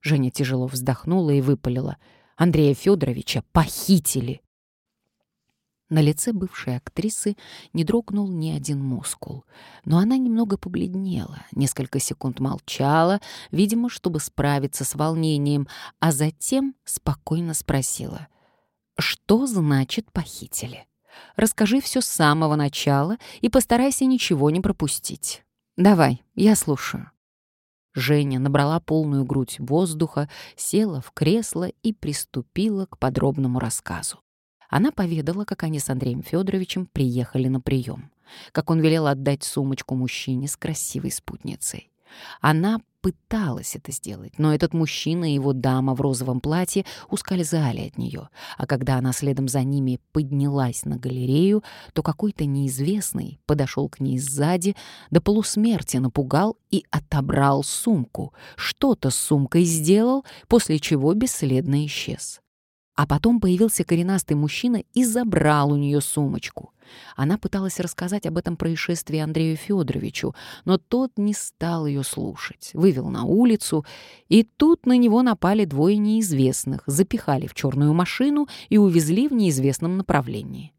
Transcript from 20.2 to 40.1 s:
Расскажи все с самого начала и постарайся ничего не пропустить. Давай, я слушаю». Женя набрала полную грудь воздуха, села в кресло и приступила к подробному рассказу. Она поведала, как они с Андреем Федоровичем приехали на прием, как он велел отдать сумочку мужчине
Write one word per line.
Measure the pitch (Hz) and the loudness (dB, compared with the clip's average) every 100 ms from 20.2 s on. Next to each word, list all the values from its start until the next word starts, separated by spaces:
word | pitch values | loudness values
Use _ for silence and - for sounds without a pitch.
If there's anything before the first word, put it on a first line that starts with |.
| 151 - - - 117 127 - _ _ - - - | -8 -12 -12 -10 -10 -14 -20 _ _ -20 -14 0
Расскажи | 220 - 208 254 | 0 2 2 2
все | - 262 | 0 -2
с | - | -2
самого | - 156 147 160 151 | 2 2 4 2 2
начала | 143 143 - 139 147 233 - - | 0 -2 0 2 0 -4 -10 -4
и | 240 | 2
постарайся | 269 - 233 262 262 262 | 2 4 2 2 2 2
ничего | 254 - 156 147 | 2 2 2 2
не | 165 | 2
пропустить. | 185 190 147 - - - - - _ _ _ - | 0 -2 -2 -4 -8 -10 -10 -10 _ _ _ 4
Давай, | 190 196 139 127 _ - | 6 8 6 2 _ 2
я | 208 214 | 4 4
слушаю». | - 139 - - - _ _ _ _ _ _ _ _ - | 2 -4 -4 -8 -12 _ _ _ _ _ _ _ _ -6
Женя | 123 147 143 131 | 2 2 2 0
набрала | 139 139 143 165 | 2 2 2 0
полную | - 156 151 139 127 | 0 0 2 0 0
грудь | 135 127 - | -2 -2 -6
воздуха, | 127 151 185 156 160 - 147 - - - | 0 0 0 -2 -2 -2 -6 -8 -20 -10
села | - 202 214 147 | -2 0 0 -2
в | - | -8
кресло | - 151 214 226 - 180 - | -2 2 2 0 -4 -6 -4
и | 226 | -6
приступила | 214 147 147 - - 120 - 214 202 190 | -4 -6 -6 -6 -8 -6 -2 0 0 -6
к | - | -2
подробному | 131 127 139 139 135 123 | -2 0 0 0 0 0
рассказу. | 120 - - 87 - - _ _ _ _ _ | -2 -6 -8 -8 -8 -12 _ _ _ _ _
Она | - 247 | 0 0
поведала, | - 180 165 147 185 208 | 0 -2 -2 -2 -4 -6
как | 196 | -6
они | 160 156 | -4 -4
с | - | -4
Андреем | 131 127 123 | -2 -2 -4
Федоровичем | - 165 190 190 185 - 180 | -4 -2 0 -2 -4 -6 -6
приехали | - 131 120 120 131 131 | 0 0 0 -2 -2 0
на | 131 | 0
прием, | 123 135 120 - - _ _ - - | 0 -2 -2 -10 -14 _ _ -20 -8
как | - 135 | -6 0
он | 165 | 2
велел | 156 160 156 | 4 4 2
отдать | 139 135 139 | 0 0 -2
сумочку | - - 139 135 - 131 | -4 -4 -2 -4 -4 -4
мужчине | 127 | -2